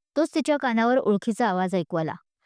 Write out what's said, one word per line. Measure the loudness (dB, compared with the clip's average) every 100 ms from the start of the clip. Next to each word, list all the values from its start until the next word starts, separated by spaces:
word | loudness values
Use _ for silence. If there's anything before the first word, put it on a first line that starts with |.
| _ -2
तोच | 0
तिच्या | 0 0 0
कानावर | 0 2 2 2
ओळखीचा | 2 0 0 -2 0
आवाज | 0 0
ऐकू | -2 -2 -4
आला | -4 -8 _ _